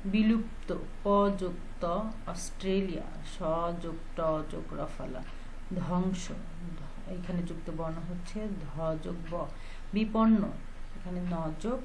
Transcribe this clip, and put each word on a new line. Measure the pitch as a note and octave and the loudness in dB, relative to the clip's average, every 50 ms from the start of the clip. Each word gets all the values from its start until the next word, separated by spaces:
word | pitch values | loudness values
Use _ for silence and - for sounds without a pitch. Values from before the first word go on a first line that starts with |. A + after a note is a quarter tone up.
| - | 0
বিলুপ্ত | G3 G3 A3 G#3+ A3 A#3 G#3+ - - - - - - F3+ F3+ - - - - | 4 4 6 8 8 6 6 2 0 -4 -4 -4 -2 -2 -2 -4 -6 -6 -2
প | - G3+ G3+ G3+ G3+ G3 G3 F3+ | 4 6 8 8 8 6 4 2
যোগ | F#3 F3+ F3 - - - - - | 0 -2 -2 -4 -6 -6 -4 -2
ত, | F3+ E3+ F3 G3+ A3 A3 A3 - - | 0 0 2 0 0 -2 -4 -4 -4
অস্ট্রেলিয়া | - F3 - - - - - - F#3+ F#3+ G3 G3 F#3+ F3 - - - - - - - - - | -4 -4 -4 -4 -6 -6 -2 0 4 4 4 4 2 -2 -2 -4 -6 -6 -6 -6 -6 -6 -2
স | F3+ D#3 D#3+ E3 E3+ E3+ E3+ F3 | 0 2 2 2 2 0 0 -2
যোগ | E3+ E3 E3 E3 - - - | -2 -4 -4 -4 -6 -6 -2
ট | - E3 D#3+ D#3 D#3 D3+ - | 2 2 4 4 2 0 -2
যোগ | E3 E3 D#3+ - D#3+ | -4 -4 -4 -4 -4
রফালা, | D3 D3+ - - - C#3+ - C3+ - - - - - - - - - - - F#3 | -4 -4 -4 -4 -4 -4 -4 -4 -4 -4 -6 -6 -6 -6 -6 -8 -6 -6 -4 -2
ধ্বংস, | F3+ C#3 C#3 F3+ F3+ F#3 F#3+ F#3+ - - - - - - - E3 E3 F3 E3+ E3 D#3 - - - - - F#3 | -2 0 2 2 2 2 2 0 0 -2 -4 -4 -4 -6 -6 -6 -6 -6 -6 -6 -6 -6 -6 -6 -6 -6 -6
এখানে | F#3 F3+ - - F3+ F3 | -6 -4 -4 -2 -2 -2
যুক্ত | F3 E3+ E3 E3 - - D#3+ | -2 -2 -4 -4 -4 -4 -4
বর্ণ | D#3+ E3 D#3+ D#3+ | -2 -2 -2 -2
হচ্ছে | E3+ F3 F3 F3 F3+ F3 - - G#3+ G#3+ G#3+ | -4 -4 -4 -4 -4 -6 -4 -4 -4 -4 -4
ধ | G3 F#3 D#3 C#3+ C#3+ D3+ D#3+ D#3+ D#3+ D3+ - | -4 -4 -6 -6 -4 0 0 0 0 0 -2
যোগ | F3+ E3+ E3+ E3 D#3+ | -4 -4 -4 -4 -4
ব, | E3+ E3+ D3+ C#3 - - - - - - - - | -2 -2 -2 -4 -4 -6 -6 -8 -6 -6 -6 0
বিপন্ন, | - G#3 A3 G#3+ - A3 A3+ A3+ A3 G3+ F#3+ - - - - - - - - - - | 2 2 2 4 6 6 8 8 8 8 6 2 -2 -4 -6 -8 -6 -6 -6 -6 -6
এখানে | - - F3+ F3+ F3+ | -6 -4 -4 -2 -2
ন | F3+ F3+ E3+ E3 D#3+ D#3+ D#3 - | 0 0 0 0 0 -2 -2 -2
যোগ | - A3+ B3 C4 | -2 -2 -2 -2